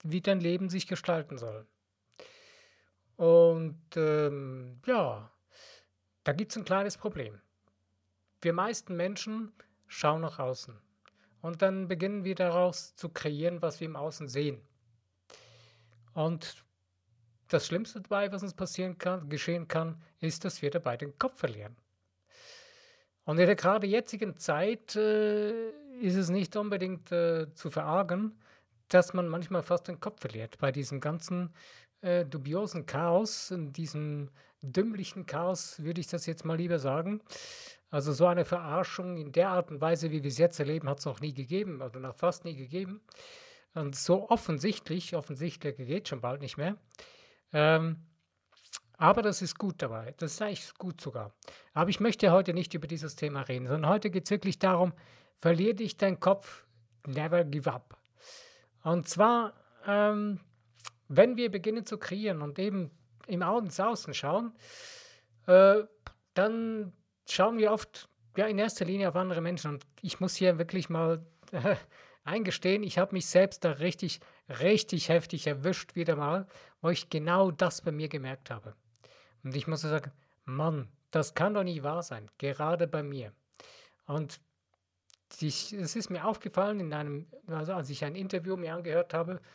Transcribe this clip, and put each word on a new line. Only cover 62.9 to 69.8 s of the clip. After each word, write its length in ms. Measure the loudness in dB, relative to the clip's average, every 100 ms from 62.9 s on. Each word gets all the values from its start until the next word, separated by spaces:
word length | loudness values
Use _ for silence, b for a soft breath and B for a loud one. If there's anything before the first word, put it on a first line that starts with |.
| -10 _ _ -6
im 160 | -2
Au-, 160 | 0 0
ins 220 | -2 -2
Außen 340 | -2 -2 -6
schauen, 400 | -6 -2 -2 -2 -10 B B B B B B B _ 10
äh, 380 | 12 12 8 4 _ -20 -20 _ 2
dann 580 | 2 2 -2 -4 -6 -12 _ _ -6
schauen 300 | 2 4 6
wir 140 | 4
oft, 380 | 4 -2 -16 -20 _ _ 0
ja, 80 | 0
in 140 | 2
erster 260 | 0 0 -2
Linie 240 | 0 0
auf 60 | 0
andere 260 | 0 -2
Menschen. 300 | -2 -4 -6
Und 160 | -8